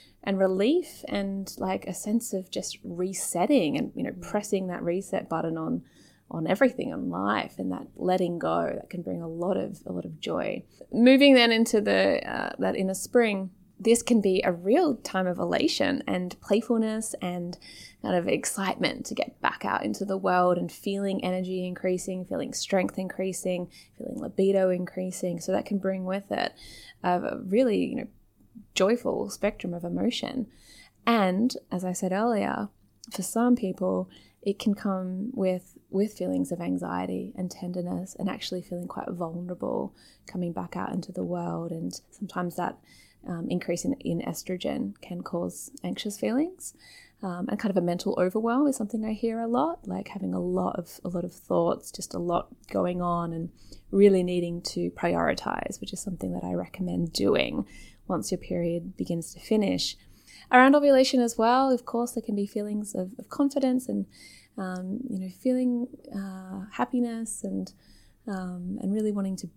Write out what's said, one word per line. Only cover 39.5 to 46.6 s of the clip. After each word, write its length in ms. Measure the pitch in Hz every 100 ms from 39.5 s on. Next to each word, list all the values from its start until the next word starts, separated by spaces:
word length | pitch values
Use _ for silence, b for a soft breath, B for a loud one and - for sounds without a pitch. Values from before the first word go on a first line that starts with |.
| 180 - - 196 - b b b
coming 260 | 180 175
back 240 | 170 175 180
out 160 | 196
into 180 | 180 -
the 120 | 180
world. 480 | 175 175 175 170 170
And 220 | 165 180 - -
sometimes 460 | - 190 180 175 170
that, 240 | 175 - _ b b b -
um, 180 | 170 -
increase 340 | 180 - 170 180
in, 80 | -
in 200 | - 170
estrogen 800 | - 160 - 180 - - 202 -
can 220 | - 175
cause 480 | - 170 175 - - -
anxious 340 | 180 190 208 -
feelings. 560 | 214 247 339 370